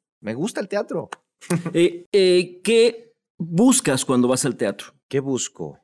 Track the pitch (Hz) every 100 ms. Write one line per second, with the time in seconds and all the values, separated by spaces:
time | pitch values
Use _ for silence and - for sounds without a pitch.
0 | _ _ 107 117 202 311 196 202 - 180
1 | 110 - _ _ - 170 170 170 170 -
2 | - 202 185 180 180 - 214 226 233 233
3 | - _ _ - 165 170 254 - - 131
4 | - 123 123 127 135 - 104 101 - _
5 | - 139 135 123 - - 78 -